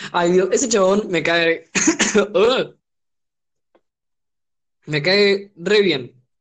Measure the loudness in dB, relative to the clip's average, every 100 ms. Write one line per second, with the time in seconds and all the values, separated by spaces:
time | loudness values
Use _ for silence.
0 | -6 -2 2 2 2 0 0 2 2 0
1 | -2 -2 0 0 0 -2 -4 -2 -2 0
2 | 0 0 0 2 2 0 -4 -12 _ _
3 | _ _ _ _ _ _ _ _ _ _
4 | _ _ _ _ _ _ _ _ -8 -4
5 | 0 2 2 0 -6 -10 0 2 2 -2
6 | -6 _ _ _